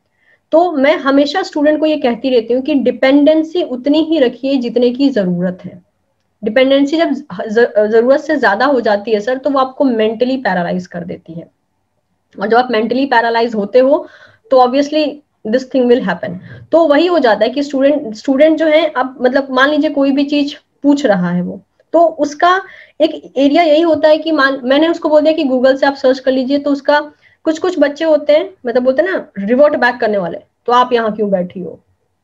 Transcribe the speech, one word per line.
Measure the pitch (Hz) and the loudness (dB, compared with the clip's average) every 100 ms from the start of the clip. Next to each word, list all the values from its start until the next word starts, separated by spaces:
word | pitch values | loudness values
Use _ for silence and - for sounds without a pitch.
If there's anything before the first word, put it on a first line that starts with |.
| _ _ _ _ _ | _ _ _ _ _
तो | 311 359 | 2 2
मैं | 294 277 330 | 2 2 2
हमेशा | 262 277 294 381 | 2 2 2 -2
student | 370 311 294 302 | -4 -2 0 2
को | 311 | 0
ये | 294 | 0
कहती | 262 240 269 | -2 -2 -2
रहती | 254 226 | 0 0
हूँ | 254 | -2
कि | 262 | 0
dependency | 285 240 247 262 285 285 320 311 359 | 0 0 0 2 4 4 2 0 -4
उतनी | 330 247 285 311 | -6 -4 0 0
ही | 311 320 | 0 0
रखिए | 240 247 269 277 | 0 -2 -2 -2
जितने | 233 240 247 | -2 0 0
की | 247 277 | 2 0
जरूरत | 214 185 175 185 180 | 0 -2 -2 -4 -6
है। | - - _ _ _ _ _ _ | -14 -20 _ _ _ _ _ _
Dependency | 214 254 262 277 285 320 | -4 0 2 2 2 0
जब | 320 262 - 180 220 | -2 -4 -8 -10 -4
ज-, | 220 240 208 208 | 0 2 2 2
जरूरत | 226 240 294 | 2 2 2
से | 294 294 | 0 -2
ज्यादा | 226 202 | 0 0
हो | 269 262 | 0 0
जाती | 214 202 220 | 0 -2 -2
है | 208 | -4
sir, | 208 262 | -2 -4
तो | 294 | -2
वो | 269 | -2
आपको | 262 - | -2 0
mentally | 277 226 220 226 254 262 | 0 0 -2 -2 -2 -2
paralyze | 220 180 170 180 180 | -2 -2 -2 -6 -8
कर | 175 | -12
देती | 175 165 - | -12 -14 -16
है, | 165 - _ _ _ _ _ _ _ _ - | -18 -18 _ _ _ _ _ _ _ _ -8
और | 220 | 0
जब | 226 | 0
आप | 247 | 2
mentally | 220 220 247 277 | 0 -2 -2 0
पैरालाइज | 233 233 226 240 | 0 0 0 -2
होते | 220 202 254 | -2 0 2
हो | 262 320 - - - _ - | 4 2 -2 -18 -20 _ 0
तो | 254 | 2
obviously | 247 269 285 302 294 - _ _ 214 | 4 2 0 -2 -2 -6 _ _ -4
this | 254 | -4
thing | 254 269 247 | -2 0 2
will | 240 190 | 2 0
happen। | 175 - 180 - - - | -6 -8 -12 -16 -20 0
तो | 320 320 | 2 4
वही | 285 359 | 4 2
हो | 339 | 2
जाता | 247 208 | 2 2
है | 226 | 0
कि | 269 | -2
student, | 285 269 277 294 226 | -4 0 2 0 -4
student | 214 - 262 311 302 | -8 -2 2 4 2
जो | 320 | 2
है, | 302 311 247 | 2 2 -2
अब | 262 240 | -4 -2
मतलब | 247 277 269 | -2 0 -2
मान | 254 277 | 0 2
लीजिए | 302 302 | 2 0
कोई | 277 277 | 0 0
भी | 277 | 0
चीज | 285 294 285 - _ _ | 0 -2 -4 -8 _ _
पूछ | 277 285 269 | 0 2 2
रहा | 190 175 | 0 0
है | 175 | -2
वो, | 185 196 _ _ _ | -4 -8 _ _ _
तो | 320 330 | 2 2
उसका | 320 285 - 349 370 381 - - - | 0 -4 0 0 0 -2 -16 -14 -2
एक | 311 294 - 254 | -2 -2 -8 0
area | 277 302 | 2 4
यही | 330 294 | 4 4
होता | 339 302 311 | 2 2 2
है | 311 | 2
कि | 320 | 0
मान, | 311 269 277 | 0 0 0
मैंने | 247 277 330 | 0 2 2
उसको | 330 311 | 0 0
बोल | 302 | 2
दिया | 302 | 2
कि | 320 | 0
Google | 277 254 262 269 | 0 2 2 2
से | 277 | 0
आप | |
search | 277 262 262 | 0 0 0
कर | - | -2
लीजिए, | 262 254 285 | -2 0 -2
तो | 285 | -2
उसका | 277 - 294 294 - _ _ | -4 -2 -2 -4 -14 _ _
कुछ | 320 311 | -6 -4
कुछ | 370 302 | -4 0
बच्चे | 285 285 | -2 0
होते | 320 294 294 | -2 0 2
हैं, | 302 381 - 240 | 0 -2 -10 -6
मतलब | 247 | -2
बोलते | 254 262 | 0 0
हैं | 359 | -2
ना | 311 - 202 | -4 -8 -8
reward | 196 254 294 294 | -2 2 2 2
back | 240 247 | -2 -2
करने | 220 202 | -2 -2
वाले, | 170 - - _ - | -6 -10 -16 _ -2
"तो | |
आप | 240 240 | 0 2
यहाँ | 240 220 | 0 -2
क्यों | 214 208 | -4 -2
बैठी | 190 180 185 | -2 -4 -10
हो, | - - _ _ _ _ | -14 -16 _ _ _ _